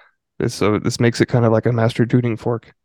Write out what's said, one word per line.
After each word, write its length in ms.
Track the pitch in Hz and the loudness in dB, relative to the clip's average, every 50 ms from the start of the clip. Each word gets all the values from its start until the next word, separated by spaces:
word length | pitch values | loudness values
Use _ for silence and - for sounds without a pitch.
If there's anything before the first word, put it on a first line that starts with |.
| _ _ _ _ _ _ _ - | _ _ _ _ _ _ _ -6
This, 160 | - 120 - | -6 -6 -4
so 240 | - 92 104 107 - | -2 -2 0 0 0
this 220 | - 117 - - | -2 -4 -2 0
makes 200 | 120 117 117 - | 0 0 2 2
it 60 | 110 | 0
kind 180 | - - 123 117 | 0 2 2 2
of 80 | 110 | 2
like 140 | 113 110 - | 2 2 0
a 60 | 117 | 0
master 340 | 120 117 113 117 - - 123 | 0 0 0 0 0 0 0
tuning 300 | 117 - 123 120 120 110 | 2 2 0 0 0 -4
fork 380 | - - 123 120 110 - - _ _ | -4 -4 -6 -6 -6 -8 -14 _ _